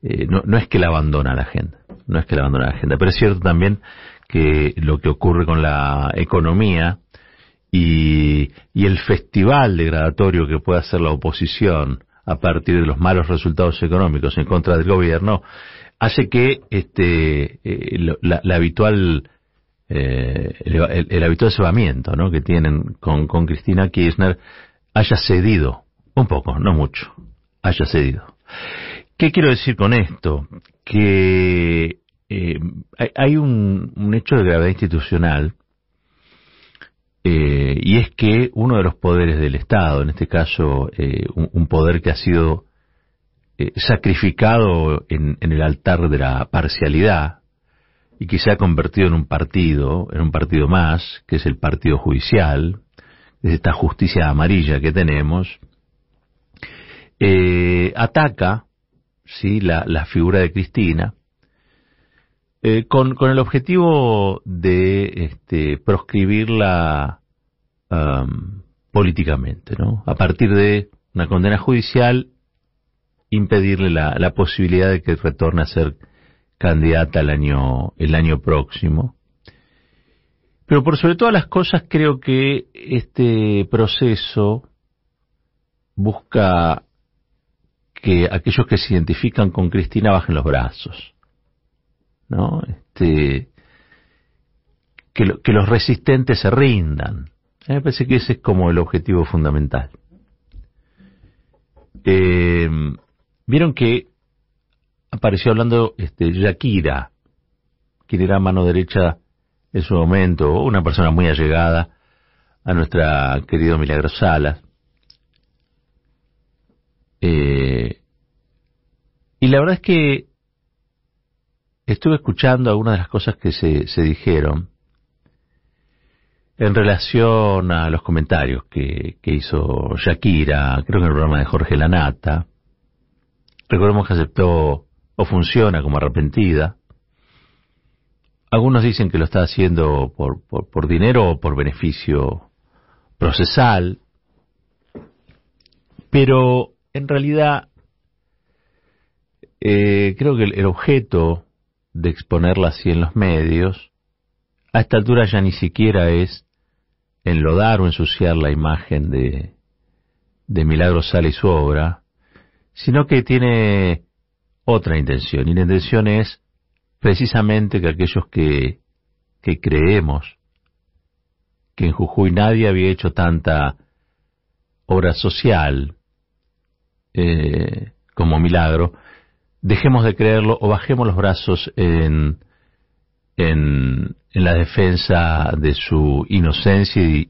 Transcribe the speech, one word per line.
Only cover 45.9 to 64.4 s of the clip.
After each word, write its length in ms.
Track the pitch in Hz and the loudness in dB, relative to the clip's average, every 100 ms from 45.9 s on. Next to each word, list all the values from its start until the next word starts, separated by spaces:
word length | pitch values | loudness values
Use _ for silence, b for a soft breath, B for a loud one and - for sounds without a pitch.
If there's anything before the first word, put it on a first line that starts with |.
| 90 85 | 0 0
de 80 | 73 | 0
la 260 | 65 64 - | -2 -4 -4
parcialidad 880 | - 78 - 76 76 147 180 76 - _ _ _ _ _ _ _ _ | -4 -4 -2 -2 2 2 0 -2 -8 _ _ _ _ _ _ _ _
y 60 | 85 | -6
que 120 | 95 | -2
se 120 | - | 0
ha 80 | 101 | 0
convertido 480 | 95 80 78 - 92 | 2 0 -2 0 2
en 80 | |
un 120 | 82 71 | 2 -2
partido, 800 | 76 78 98 85 71 69 80 87 | -4 -4 -2 0 0 -2 -4 -6
en 80 | - | -4
un 120 | 80 | -2
partido 360 | 80 80 80 71 | -2 -2 0 2
más, 560 | 92 82 80 - - _ | 2 2 -2 -6 -18 _
que 100 | 76 | -4
es 100 | 80 | -4
el 100 | 65 | -4
Partido 400 | 78 - 82 71 | -4 -2 -2 -2
Judicial, 840 | - 67 - 110 80 71 82 95 _ - b b b b | 0 -4 0 0 2 0 -2 -6 _ -20 b b b b
es 120 | - | -2
esta 180 | 82 - | -2 -2
justicia 560 | 76 78 - 92 92 78 | 0 -2 -2 -2 0 0
amarilla 500 | 71 82 98 76 71 | 2 2 2 2 0
que 120 | 76 | 0
tenemos, 680 | 82 85 73 73 85 92 - - _ _ _ _ _ _ _ _ _ B B B B B _ | 0 0 0 -2 -2 -4 -12 -20 _ _ _ _ _ _ _ _ _ B B B B B _
eh, 720 | 101 95 90 90 87 90 90 - | 2 4 2 2 0 0 -2 -2
ataca, 680 | 113 - 151 101 92 110 - _ _ _ _ _ | -2 0 -2 0 -4 -4 -8 _ _ _ _ _
¿sí?, 380 | _ - 98 107 | _ -8 -2 0
la, 220 | 95 82 - | 0 -2 -2
la 180 | 80 | -4
figura 360 | 78 - 85 95 | -4 -2 0 2
de 120 | 90 | 0
Cristina, 600 | 85 87 - 95 80 92 - _ _ _ _ _ _ _ _ _ _ _ _ _ _ 113 | -2 -4 -2 0 0 -4 -8 _ _ _ _ _ _ _ _ _ _ _ _ _ _ 0
eh, 200 | 110 120 | 0 2
con, 260 | 135 131 | 2 2
con 160 | 127 131 | 2 2
el 80 | 131 | 2
objetivo 1040 | 127 139 127 180 175 151 123 107 98 95 | 0 -2 0 2 2 2 2 2 0 -2